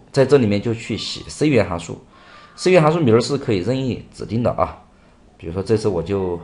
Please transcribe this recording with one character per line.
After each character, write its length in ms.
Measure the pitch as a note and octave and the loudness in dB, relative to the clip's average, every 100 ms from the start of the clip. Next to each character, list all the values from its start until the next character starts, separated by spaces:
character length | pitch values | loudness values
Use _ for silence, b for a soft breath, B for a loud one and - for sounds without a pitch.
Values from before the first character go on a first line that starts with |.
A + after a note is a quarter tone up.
| - | -4
在 140 | - B2+ | 0 4
这 120 | C#3 | 4
里 100 | A2 | 4
面 140 | G2+ | 0
就 120 | A#2 | -2
去 240 | A2+ - G#2 | -6 -6 -8
写 240 | - - - | -8 -10 -14
C 200 | - D3+ | -2 2
源 200 | B2 F#2 | 2 2
函 100 | E2+ | -4
数。 240 | - - - B B B B - | -8 -14 -16 B B B B -4
C 160 | F3+ | 4
源 100 | F3+ | 6
函 120 | D3+ | 6
数 60 | E3+ | 4
名 140 | C3+ | 4
儿 60 | A2+ | 4
是 180 | A#2+ C#3 | 2 -4
可 140 | C#3 | -2
以 60 | G2+ | -2
任 200 | F#2 C3 | -2 -2
意 280 | C3 G#2 - | -4 -6 -10
指 120 | - - | -16 -6
定 160 | A2+ | -2
的 80 | A2 | -2
啊， 300 | - F2 - - b b b b _ | 0 -2 -4 -20 b b b b _
比 100 | F2 | -10
如 60 | |
说 80 | F2+ | -8
这 160 | F#2+ A2 | 0 0
次 100 | A2 | 0
我 140 | F2 | -2
就 360 | E2 G2 F#2 E2+ | -2 -2 -4 -6